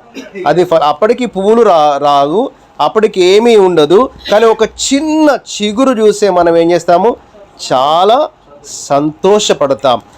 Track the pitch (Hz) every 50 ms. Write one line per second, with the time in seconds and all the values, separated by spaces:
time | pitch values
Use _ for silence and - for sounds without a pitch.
0 | - _ - - - - - 196 - - 156 175 180 180 165 160 147 151 147 -
1 | 214 214 240 208 247 220 - 190 190 208 226 240 226 208 175 156 151 147 143 139
2 | 143 143 143 139 143 147 170 214 269 262 - _ _ _ _ - 143 147 - 220
3 | 208 214 - 190 175 180 196 214 233 240 226 208 190 180 175 160 147 147 175 214
4 | 262 262 - - - - 202 214 226 226 220 226 220 214 - - - - 269 277
5 | 311 311 302 311 311 294 277 262 - - - - 208 214 208 226 269 262 254 214
6 | 214 208 202 - 208 196 180 175 170 170 165 170 170 170 175 165 165 - 175 180
7 | 196 233 269 - - _ - - - - _ - - - 147 127 135 147 160 170
8 | 185 208 233 285 311 - - _ _ _ - - - - - - - - 143 143
9 | 151 156 151 - - 190 208 208 208 - 196 - 147 135 135 - - 131 123 -
10 | - - -